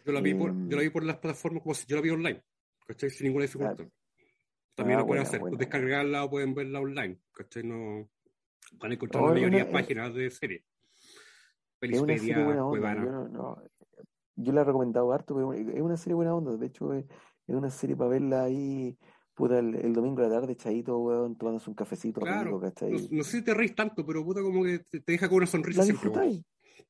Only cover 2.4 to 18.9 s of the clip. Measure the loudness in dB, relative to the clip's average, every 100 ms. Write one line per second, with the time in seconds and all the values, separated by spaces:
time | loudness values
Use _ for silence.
2.4 | _ _ _ _ -16 -4 -4 -2 0 2
3.4 | 0 -2 -4 -6 -12 _ _ _ _ _
4.4 | _ _ _ -4 2 2 4 2 0 -2
5.4 | -2 -2 -2 0 0 0 0 0 -2 -2
6.4 | -2 -2 -4 -4 -4 -4 -6 -8 _ -18
7.4 | -14 -8 -8 -6 -8 -8 -12 _ _ _
8.4 | _ _ -20 -10 -6 -6 -2 2 6 6
9.4 | 6 4 4 0 0 -2 -4 -4 -4 -4
10.4 | -8 -8 _ _ _ _ -20 -20 -20 -20
11.4 | _ _ _ -10 -2 0 2 2 2 2
12.4 | 2 2 0 0 -2 -2 -2 -4 -8 -8
13.4 | -10 -10 -16 _ _ -20 -20 _ _ -6
14.4 | 2 4 4 4 2 2 2 0 -2 -2
15.4 | -2 -2 -4 -2 -2 -2 -2 0 2 0
16.4 | -2 -4 -6 -6 -4 -4 -6 -14 -20 _
17.4 | -6 -4 -4 -4 -4 0 2 2 2 2
18.4 | 0 0 -2 -4 -6